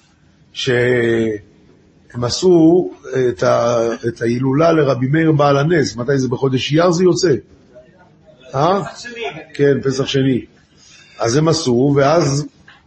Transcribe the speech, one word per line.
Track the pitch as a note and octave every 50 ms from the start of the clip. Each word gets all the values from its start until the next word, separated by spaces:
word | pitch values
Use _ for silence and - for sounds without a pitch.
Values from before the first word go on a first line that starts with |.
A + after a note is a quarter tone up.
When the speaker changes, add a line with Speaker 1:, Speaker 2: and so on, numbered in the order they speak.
| _ _ _ _ _ _ _ _ _ _ -
Speaker 1:
שהם | - - C3+ B2 B2 B2 B2 B2+ B2 A#2 A#2 A#2 A2+ A2+ A2 G#2+ G2+ G2 _ _ _ _ _ _ _ _ _ _ _ _ _ - A#2+ A#2+
עשו | A#2+ - - F3 F#3 F3 E3 D#3+ D#3+ F3 F#3 - - - - - B2+ C3 C3 B2+ B2
את | - - B2+
ה-, | B2 A#2+ A#2+ A#2 A#2+ A#2+ A#2 A#2 A#2 A#2 A#2 A#2 A#2
את | A#2 - A#2+
ההילולה | A#2 A#2+ B2 C3+ C3+ C3 D3 E3 E3 E3
לרבי | D#3 D3 C3+ C3 B2 B2+
מאיר | C3 D3 D#3+ E3 D#3 D#3
בעל | C#3+ D3 C#3+ C#3+
הנס. | C#3 C#3+ D#3+ F3+ D#3+ C3 - G#2+
מתי | A#2 A#2+ B2+ C#3 C3+
זה? | B2+ B2
בחודש | B2+ - C3+ C3+ C3 B2+ - - C#3+
אייר | E3 E3+ F#3
זה | E3+ E3+ F#3
יוצא? | F3+ E3 - - E3+ B2+ G2+ - _ - _ _ _ - - - _ _ _ - _ _ _ _ _ - _ - - -
אה? | C3+ D3+ F3 G3 G3 -
Speaker 2:
פסח | - - -
שני. | - - - A#3 A3+ - - - - - -
Speaker 1:
כן, | - C#3+ C#3+ C3+ B2 A2+
פסח | C3+ B2 B2+ C3+
שני. | - - C3+ C3+ C3+ B2+ G#2+ - - _ _ _ _ _ _ _ - - - - _ - -
אז | G#2+ A2+ A#2+
הם | D3+ D#3 E3
עשו, | - - - C3 A#2+ A#2+ C3 C#3+ C#3
ואז | C#3+ C3+ C#3 D#3 E3+ D3+ C#3 C#3 C#3+ D3 - _ _ _ - - _ _